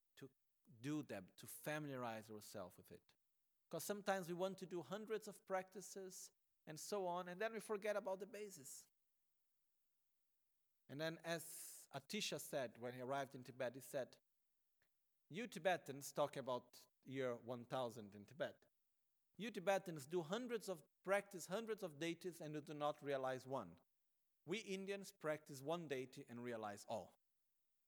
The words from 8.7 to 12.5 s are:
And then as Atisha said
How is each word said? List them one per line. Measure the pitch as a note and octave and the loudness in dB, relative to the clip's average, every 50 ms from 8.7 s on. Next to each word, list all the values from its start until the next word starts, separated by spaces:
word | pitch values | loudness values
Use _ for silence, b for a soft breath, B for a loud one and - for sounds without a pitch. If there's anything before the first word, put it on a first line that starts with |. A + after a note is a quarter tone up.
| - - - - _ _ _ _ _ _ _ _ _ _ _ _ _ _ _ _ _ _ _ _ _ _ _ _ _ _ _ _ _ _ _ _ _ _ _ _ _ _ _ - | -10 -10 -12 -14 _ _ _ _ _ _ _ _ _ _ _ _ _ _ _ _ _ _ _ _ _ _ _ _ _ _ _ _ _ _ _ _ _ _ _ _ _ _ _ -10
And | B2+ C#3+ | -4 0
then | D#3+ E3 E3 E3+ E3 | 0 0 0 0 0
as | E3+ E3+ D#3+ - - - - - - - - - - - | 0 0 0 0 -4 -8 -8 -8 -8 -10 -12 -12 -6 -6
Atisha | C#3 - - - G#3+ - - E3+ D3 | -6 -4 -2 0 2 2 2 2 0
said | - - | -2 0